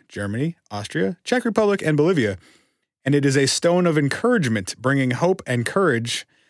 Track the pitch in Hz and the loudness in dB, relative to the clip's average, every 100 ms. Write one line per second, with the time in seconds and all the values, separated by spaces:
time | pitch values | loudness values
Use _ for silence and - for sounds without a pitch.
0 | _ - 101 110 156 165 _ 104 104 160 | _ -10 -6 -4 -4 -6 _ -12 -8 -4
1 | 190 180 - 247 247 214 208 202 156 147 | -4 -4 -2 -2 0 0 0 0 0 2
2 | 160 170 107 92 - _ _ _ _ _ | 2 2 0 -4 -12 _ _ _ _ _
3 | 135 143 139 135 135 - 170 180 175 156 | 0 2 2 2 2 0 2 2 2 2
4 | 139 - 233 240 135 110 95 - 123 139 | 0 0 0 2 2 -2 -4 -6 0 0
5 | 127 120 175 185 - 120 117 196 180 117 | 0 0 0 0 -2 -2 0 0 2 0
6 | 117 - - _ _ | -2 -8 -10 _ _